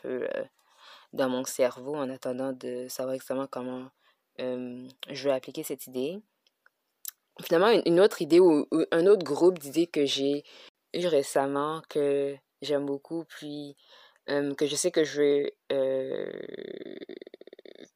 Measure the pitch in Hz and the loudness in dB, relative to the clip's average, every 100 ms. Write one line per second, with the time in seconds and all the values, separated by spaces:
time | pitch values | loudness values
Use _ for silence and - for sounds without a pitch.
0 | 127 127 - - - _ _ _ - - | -8 -6 -4 -6 -8 _ _ _ -20 -20
1 | - - 131 127 131 - 123 127 127 151 | -12 -2 -2 -2 -4 0 0 -2 -8 -6
2 | 131 131 131 127 135 127 127 123 127 - | -6 -6 -6 -4 -6 -6 -8 -8 -8 -6
3 | 131 131 - 131 135 127 127 127 131 _ | -4 -6 -4 -6 -4 -6 -8 -8 -12 _
4 | _ _ _ - 127 127 123 123 131 - | _ _ _ -8 -6 -4 -8 -12 -16 -18
5 | - 139 139 131 - 160 151 139 - 127 | -14 -4 -2 -2 -4 -10 -8 -10 -8 -4
6 | 139 196 _ _ _ _ _ _ _ _ | -4 -6 _ _ _ _ _ _ _ _
7 | - _ _ - - 165 208 208 - 170 | -16 _ _ -12 0 4 6 4 4 6
8 | 208 - 156 170 185 151 - 160 - 165 | 6 4 6 8 8 6 2 0 2 4
9 | 185 208 156 143 175 175 139 147 170 156 | 6 6 4 4 4 4 -4 -2 0 2
10 | 139 135 139 143 - - - _ - 170 | 0 2 0 -2 -6 -20 -20 _ -10 -4
11 | 180 147 139 143 139 139 151 160 - 156 | 2 2 2 0 0 -2 -2 -6 -4 0
12 | 143 143 139 139 _ - 139 143 143 139 | 2 2 -2 -6 _ -12 -2 -2 -2 -6
13 | - 165 156 - 151 147 143 - _ - | -6 -10 -8 -14 -12 -10 -12 -16 _ -20
14 | - _ - 143 143 139 147 143 180 170 | -20 _ -4 -2 -2 0 -2 0 0 2
15 | 147 143 143 143 143 - - 139 131 131 | 0 2 2 2 0 -6 -4 0 0 0
16 | 131 - - - - - - - - - | -4 -6 -6 -10 -12 -12 -12 -12 -14 -14
17 | - - - - - - - - - | -14 -16 -18 -20 -20 -20 -20 -20 -20